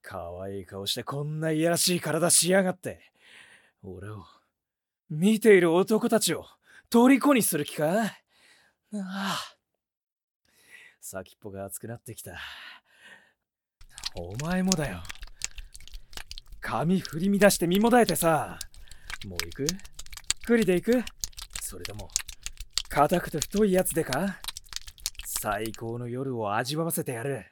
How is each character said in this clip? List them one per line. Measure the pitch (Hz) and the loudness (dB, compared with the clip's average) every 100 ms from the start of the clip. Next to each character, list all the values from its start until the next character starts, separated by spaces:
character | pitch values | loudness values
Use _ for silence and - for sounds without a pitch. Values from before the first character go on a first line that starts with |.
可 | - 95 85 90 | -12 -12 -10 -10
愛 | 98 98 | -8 -10
い | 90 | -10
顔 | 95 101 | -8 -6
し | |
て | - | -6
こ | - 139 | -6 -6
ん | 147 151 | -6 -4
な | 160 | -2
い | 156 | 0
や | 165 | 2
ら | 170 | 2
し | - 180 | 2 0
い | |
体 | 165 151 170 | -2 0 2
し | - 165 | 2 4
や | 185 | 2
が | 185 | 2
っ | 180 | -2
て。 | 131 92 _ _ - - - - _ _ | -8 -12 _ _ -20 -20 -20 -20 _ _
俺 | 95 92 98 | -16 -14 -12
を、 | 107 90 _ _ _ _ _ _ _ _ | -14 -16 _ _ _ _ _ _ _ _
見 | 151 190 220 | 2 4 6
て | 226 196 | 10 10
い | |
る | 175 | 10
男 | 165 185 220 240 | 6 4 2 4
た | 220 | 2
ち | 202 | 2
を | 160 - _ _ - _ | -2 -6 _ _ -20 _
虜 | 233 254 269 277 | 6 8 8 6
に | 269 | 4
す | - 156 | 4 0
る | 147 | -4
気 | - | -2
か？ | 151 196 | 0 2
あ | 214 - _ _ _ _ _ _ _ | 0 -6 _ _ _ _ _ _ _
あ。 | 208 190 196 196 170 - _ _ _ _ _ _ _ _ _ _ _ _ - - _ | -10 -8 -6 -4 -4 -8 _ _ _ _ _ _ _ _ _ _ _ _ -20 -20 _
先 | - 95 95 _ | -14 -12 -14 _
っ | |
ぽ | 107 | -14
が | 98 98 | -10 -10
熱 | - | -10
く | 110 | -12
な | 113 | -12
っ | |
て | - 110 | -14 -16
き | |
た。 | - 90 - - - - _ _ - - _ _ _ _ _ _ - - - - | -16 -14 -14 -16 -18 -20 _ _ -20 -20 _ _ _ _ _ _ -20 -12 -10 -10
お | 87 107 | -10 -8
前 | 151 185 | -4 0
も | 185 175 | 2 2
だ | 139 | 0
よ。 | 90 - - - - - - - - - - - - - - - - | -6 -10 -14 -14 -12 -12 -12 -14 -16 -16 -16 -14 -16 -14 -16 -16 -14
髪 | - 113 151 185 | -6 -2 2 0
振 | - 156 | 0 -4
り | 196 202 | 0 6
乱 | 202 | 6
し | - | 6
て | 165 | 2
身 | 185 | 4
も | 233 | 6
だ | 247 | 6
え | 220 | 4
て | - | 4
さ。 | 170 156 101 85 - - - - - - 101 | 2 2 0 -8 -14 -14 -18 -18 -14 -12 -10
も | 87 | -8
う | - | -8
行 | |
く？ | - 139 190 - - - - - - - | -4 -4 -4 -10 -14 -14 -14 -8 -6 2
栗 | 233 185 | 4 4
で | 180 | 2
行 | |
く？ | 175 247 214 - - - - - | 4 2 0 -8 -12 -12 -12 -10
そ | - 92 | -10 -10
れ | 87 | -10
と | - | -12
も、 | - - - - - - - - - | -6 -6 -6 -12 -14 -12 -10 -10 -4
硬 | - 147 180 | 2 4 4
く | - | 0
て | 156 | -4
太 | - 202 214 | -2 2 4
い | |
や | 185 180 | 4 2
つ | |
で | 165 | 0
か？ | 156 156 196 185 - - - - - - - - - | 0 0 -2 -4 -10 -12 -12 -12 -14 -10 -10 -10 -8
最 | - 110 104 113 | -4 -2 -2 -4
高 | 101 113 117 | -6 -8 -6
の | 120 | -6
夜 | 123 135 123 | -6 -4 -4
を | 104 104 | -2 -2
味 | 123 151 | -2 -4
わ | |
わ | 165 | -4
せ | 170 151 | -4 -6
て | |
や | 120 | -6
る。 | 131 127 92 | -6 -6 -10